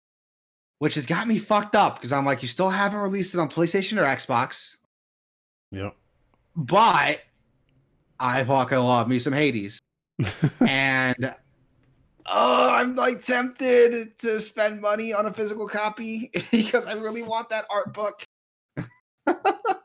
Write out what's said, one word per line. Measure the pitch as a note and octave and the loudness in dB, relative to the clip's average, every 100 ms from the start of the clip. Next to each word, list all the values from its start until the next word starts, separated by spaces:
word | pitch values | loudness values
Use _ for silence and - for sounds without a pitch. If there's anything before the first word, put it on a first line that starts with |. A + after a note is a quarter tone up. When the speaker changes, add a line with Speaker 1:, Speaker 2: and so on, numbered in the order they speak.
| _ _ _ _ _ _ _ - | _ _ _ _ _ _ _ -2
Speaker 1:
which | D3 D3+ | -2 -2
has | C#3 | -2
got | E3+ A3+ | -2 0
me | A3 | -2
fucked | - G#3 G#3 G#3+ | 2 0 2 2
up | E3 - | 2 2
'cause | B2 | -4
I'm | C#3 C#3 | 0 0
like, | B2 | 0
"You | B2 | -2
still | - F#3+ | -2 0
haven't | F#3+ G3+ G#3 | 0 -2 -2
released | G3+ G3 F3+ | -4 -2 -2
it | F3 | -2
on | D3+ | -2
PlayStation | D#3+ E3+ G3 F#3+ G#3+ | 0 0 0 0 0
or | |
Xbox?" | C#3+ C3+ - A#2+ C3 - - - _ _ _ _ _ _ _ _ - | 2 0 0 0 0 -4 -12 -14 _ _ _ _ _ _ _ _ -14
Speaker 2:
Yep. | G2 G2 - _ _ _ _ _ E3+ | -10 -10 -10 _ _ _ _ _ -8
Speaker 1:
But | B2 F#3+ A3+ E3 C#3+ D3+ - _ _ _ _ _ _ _ _ - | 2 4 6 4 2 -2 -8 _ _ _ _ _ _ _ _ -4
I | B2+ B2+ | 0 0
fucking | B2 C3+ B2+ C3 | 2 2 4 2
love | B2 B2 A2+ | 4 4 4
me | B2+ | 0
some | C#3+ | 0
Hades. | C3+ D3+ A#2 G2 - - _ _ - | 2 2 0 -6 -12 -16 _ _ -6
Speaker 2:
<laughs> | G2+ - D3 - A#3 | -4 -2 -2 2 2
Speaker 1:
And, | C3+ C3+ C3 B2+ B2+ C3 - _ _ _ _ _ _ _ _ - | 2 2 2 0 0 -4 -8 _ _ _ _ _ _ _ _ -2
oh, | G3 B3 B3 C4 | 2 4 4 4
I'm, | A#3 B3 B3+ | 2 0 0
like, | B3+ A3+ | 0 -2
tempted | - B3 B3+ - C4 B3 A#3+ A#3+ A3 - | -2 -2 -2 -2 2 6 6 4 -6 -8
to | A#3 G#3+ | -4 -2
spend | G#3+ - G#3+ G#3 | -4 -2 -2 0
money | G#3 G#3+ A3+ | -2 -2 -2
on | G#3 G#3+ | -2 -2
a | |
physical | G3+ G#3 G#3+ G#3+ | -2 -6 -6 -6
copy | G#3 G#3+ G#3+ A3+ A3 A#3+ F3+ | -4 -4 -6 -8 -8 -6 -6
<laughs> | - | 0
because | A#3 A3 A#3+ F#3 | 0 2 0 -2
I | |
really | G#3+ A3 A#3 | -6 -6 -8
want | A3+ A3+ A#3 | -4 -4 -4
that | A3 - | -6 -4
art | G3+ F3+ | -4 -4
book. | G3+ G#3 - - _ _ _ _ - - _ _ _ - | -6 -8 -8 -18 _ _ _ _ -14 -14 _ _ _ -2
<laughs> | - F#4+ G4+ A4+ - | 0 0 0 -2 -4